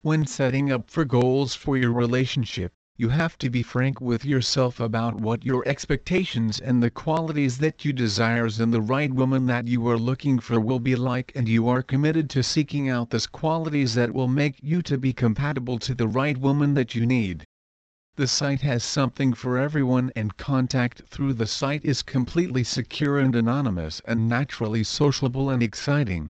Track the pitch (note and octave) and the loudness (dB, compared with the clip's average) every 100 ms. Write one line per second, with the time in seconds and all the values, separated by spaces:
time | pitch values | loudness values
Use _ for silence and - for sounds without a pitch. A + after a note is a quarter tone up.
0 | D3+ D#3 D3 - C3+ C3+ C#3 B2+ - - | 2 0 0 0 0 2 0 -2 -2 -2
1 | D3 A#2+ B2 C3+ C#3 - - C3+ B2 A#2+ | 2 4 4 2 0 -4 -2 2 2 2
2 | A#2+ B2+ C3 - A2 - F2+ _ _ - | 2 2 0 -2 -4 -4 -8 _ _ -4
3 | A2+ C#3+ E3 - C#3+ B2 A#2 B2 C3 C3 | 0 2 0 -2 -2 -2 -2 0 0 -2
4 | B2+ A#2 C3+ C3+ - C#3 B2+ - A#2 A2 | -2 -2 0 0 0 0 0 0 -2 0
5 | A#2 A2 A2 A#2 - B2+ - C#3+ - C#3+ | -2 -2 -2 -2 0 -2 -2 -4 -2 -4
6 | - F3+ F#3+ A#2+ A2+ A2 B2 B2+ A#2+ - | 0 -2 0 -2 -2 -2 0 2 2 0
7 | - D#3 D#3+ D3+ C#3 B2+ D#3 - D3 C3 | -2 0 0 0 0 0 -2 -2 -4 0
8 | A#2 G2+ A2+ A#2 A#2 A2 A#2 A#2 G#2+ C3 | 0 2 2 2 0 0 0 2 2 0
9 | D3+ C3 C3 C3 B2+ A#2+ A#2+ B2 A#2 A#2 | 0 2 2 2 2 0 0 0 2 2
10 | A#2 C3 C#3+ B2+ - A#2 G#2+ B2+ A#2+ B2+ | 0 -2 2 0 2 0 2 0 0 0
11 | B2+ B2 B2+ C#3 A2+ A2+ A2+ B2 B2+ C3+ | 0 -2 -6 -4 2 4 4 2 0 2
12 | D3+ D#3+ D3+ C3+ A#2+ D#3+ D3 C#3+ C#3 B2 | 2 2 0 0 0 0 0 -2 0 -2
13 | A#2 A#2 - - D#3+ E3 D#3+ D3 C3 A2+ | -2 -4 -4 -4 -2 -2 0 0 0 2
14 | A#2+ C3 B2+ C3+ D3 C3+ C#3 F3 E3 C#3 | 0 0 0 2 0 -2 -2 -2 0 0
15 | C3 A#2+ A#2+ G#2+ C#3+ C#3+ B2 A#2+ - B2 | 0 2 0 2 -2 -4 -4 -4 -4 -2
16 | A2+ A2+ C#3+ B2+ C#3 C#3+ C#3+ C#3 B2 A#2+ | 0 2 0 0 2 2 2 2 0 0
17 | A#2 B2+ G2+ E2 - _ _ _ _ _ | 2 2 0 -4 -12 _ _ _ _ _
18 | _ - C3 - C#3+ C#3 C#3 A#2+ - - | _ -4 -2 0 0 0 0 -2 -2 -2
19 | C3+ - C3+ A#2 B2+ B2 C#3+ D3+ B2+ B2+ | -2 0 0 0 -2 0 0 0 2 2
20 | B2+ A#2+ G#2+ - - C3+ B2+ C3 B2 - | 0 -2 -6 -6 -2 0 0 0 -2 -4
21 | - - C#3 A#2+ A2 - C#3 D3 D3+ C3+ | -16 -4 -2 0 -2 -2 -2 -2 -2 -2
22 | - C3 B2 E3 F3+ B2+ A#2+ - A2+ - | -2 -2 0 0 0 0 -2 -4 -6 -2
23 | D3 C#3+ C3 A#2+ A2+ C3+ C3+ F2+ D#2+ - | 0 4 4 4 2 2 0 -2 -4 -8
24 | - A#2 A2+ A#2+ C#3 - A2 A2+ G#2 - | -4 0 0 0 -2 -4 -2 0 -2 2
25 | D3 C3+ C3 C3 C3+ B2+ A#2 - - C#3+ | 2 2 -2 0 0 0 0 -2 -2 0
26 | B2+ F2 D#2 | 0 -2 -6